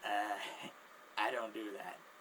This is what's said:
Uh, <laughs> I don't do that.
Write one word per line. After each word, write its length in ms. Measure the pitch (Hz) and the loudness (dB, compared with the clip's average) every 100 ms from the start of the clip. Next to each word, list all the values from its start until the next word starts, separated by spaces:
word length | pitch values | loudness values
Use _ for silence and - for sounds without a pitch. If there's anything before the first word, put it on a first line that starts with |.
Uh, 640 | 110 104 104 101 - - - | 4 4 4 2 0 -4 -8
<laughs> 500 | - - - - - | -10 -16 -16 -6 4
I 120 | 107 | 4
don't 240 | 127 113 | 4 0
do 180 | 107 107 98 | 0 -2 -2
that. 220 | 90 90 - - | -4 -8 -12 -18